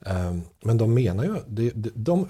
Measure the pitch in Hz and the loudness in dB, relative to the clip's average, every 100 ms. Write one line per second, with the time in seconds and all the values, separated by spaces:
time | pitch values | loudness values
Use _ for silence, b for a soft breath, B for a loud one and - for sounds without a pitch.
0 | - 92 90 87 85 _ 110 113 113 120 | -6 -2 -2 -4 -8 _ 0 2 4 4
1 | 117 90 160 196 - 107 120 113 110 113 | 2 0 -2 -4 -6 -2 -2 -2 -8 -4
2 | 110 175 - | 0 0 0